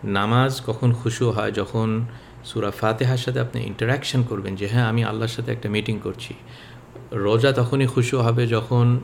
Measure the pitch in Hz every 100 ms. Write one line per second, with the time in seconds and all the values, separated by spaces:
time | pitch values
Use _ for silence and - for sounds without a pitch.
0 | 107 98 104 120 131 131 - 120 123 117
1 | 117 113 120 107 107 104 98 113 113 110
2 | 117 - - - - 113 104 101 110 113
3 | 127 127 123 127 120 123 110 101 113 135
4 | - 131 120 104 98 95 101 117 117 113
5 | 110 110 113 117 117 113 107 104 110 107
6 | 98 95 - - - - - - - -
7 | - 117 101 113 139 123 120 139 131 127
8 | 120 135 117 117 120 113 110 120 120 123